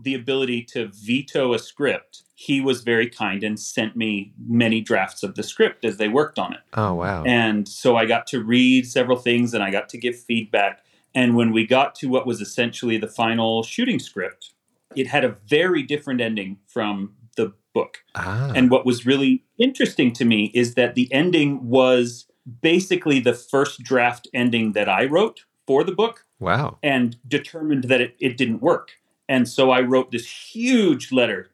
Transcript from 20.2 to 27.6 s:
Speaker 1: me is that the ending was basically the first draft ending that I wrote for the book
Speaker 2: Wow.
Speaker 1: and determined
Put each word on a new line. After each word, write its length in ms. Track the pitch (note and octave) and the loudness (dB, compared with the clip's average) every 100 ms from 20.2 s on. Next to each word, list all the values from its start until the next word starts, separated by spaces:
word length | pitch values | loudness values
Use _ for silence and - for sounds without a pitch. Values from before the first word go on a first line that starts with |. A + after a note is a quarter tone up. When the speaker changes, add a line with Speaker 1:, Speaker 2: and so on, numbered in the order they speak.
| A#2 | 2
Speaker 1:
me 200 | A2 G#2+ A#2+ | 2 2 0
is 180 | A#2+ | 0
that 220 | B2 A#2+ B2+ | 0 0 0
the 160 | B2+ | 0
ending 560 | C3+ F3+ F3 C#3+ C3+ A#2+ | 0 2 2 2 -2 0
was 560 | C3 B2+ B2+ A#2+ A#2+ - _ - A#2 | 4 4 4 2 -6 -20 _ -20 -2
basically 580 | E3 F3 F#3 F3+ D#3+ C3+ | 2 2 2 -2 2 2
the 140 | A#2+ | 2
first 500 | - - C#3 C3+ - | -2 0 0 0 -4
draft 440 | A#2 B2 A#2+ A#2+ - | -2 2 2 -2 -8
ending 380 | C3 B2 A#2 A2 | -2 0 0 0
that 160 | G#2 G#2 | 0 0
I 160 | F#2+ C3 | 0 2
wrote 360 | D#3+ E3 - _ _ - | 2 0 -4 _ _ 0
for 160 | C3+ | 0
the 80 | E3+ | 2
book 340 | F#3 A3+ - _ - | 0 -4 -4 _ -8
Speaker 2:
Wow. 380 | F2+ G#2+ D3+ - | -2 0 -2 -4
Speaker 1:
and 360 | D3 C3 A#2+ A#2+ A#2 | -2 0 0 -4 -6
determined 580 | C#3+ - E3 | -6 -6 -8